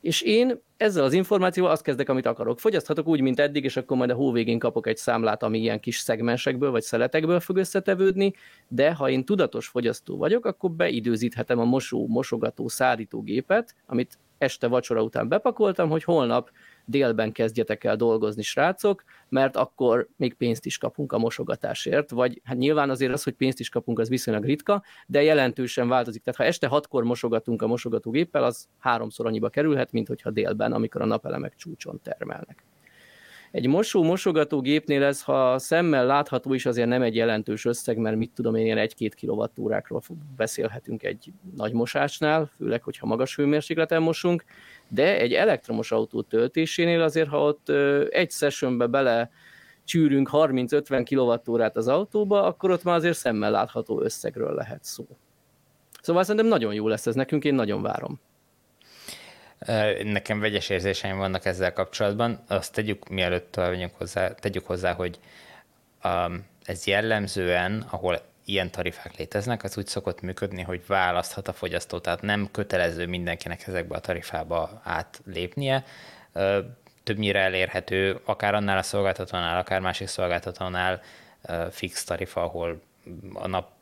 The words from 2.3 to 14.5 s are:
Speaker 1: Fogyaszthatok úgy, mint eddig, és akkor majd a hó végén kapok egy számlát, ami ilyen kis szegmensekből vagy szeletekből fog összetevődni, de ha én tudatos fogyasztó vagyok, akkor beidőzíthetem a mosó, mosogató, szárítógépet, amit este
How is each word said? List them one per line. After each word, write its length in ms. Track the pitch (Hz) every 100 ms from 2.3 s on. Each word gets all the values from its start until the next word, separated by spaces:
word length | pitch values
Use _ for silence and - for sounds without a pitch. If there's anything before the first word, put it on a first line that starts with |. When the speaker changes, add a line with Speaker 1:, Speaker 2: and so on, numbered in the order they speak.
| 117 113 123
Speaker 1:
Fogyaszthatok 480 | 220 196 - 156 156
úgy, 140 | 156
mint 180 | 131 123
eddig, 240 | 147 143
és 140 | 131 135
akkor 200 | 127 127
majd 120 | 123
a 40 |
hó 180 | 123 135
végén 280 | 120 117 117
kapok 280 | 120 113 110
egy 100 | 113
számlát, 460 | - 117 113 107
ami 160 | 117 110
ilyen 200 | 113 110
kis 180 | 123 113
szegmensekből 760 | - 113 117 120 - 127 139
vagy 100 | 120
szeletekből 580 | - 117 123 160 160 175
fog 180 | - 185
összetevődni, 760 | 185 196 190 185 190 190 196 190 - - _
de 260 | 123 143
ha 160 | 160 135
én 160 | 131 131
tudatos 420 | 202 139 117 -
fogyasztó 500 | 123 117 - - 95
vagyok, 280 | 160 226 226
akkor 260 | 185 185
beidőzíthetem 880 | 160 170 120 113 113 120 117 117 120
a 40 |
mosó, 440 | 117 131 - 120 -
mosogató, 600 | 113 131 117 113 - 120
szárítógépet, 1080 | - 131 117 107 117 107 113 - 208 233 _ _
amit 320 | 120 127 - _ _
este 300 | 135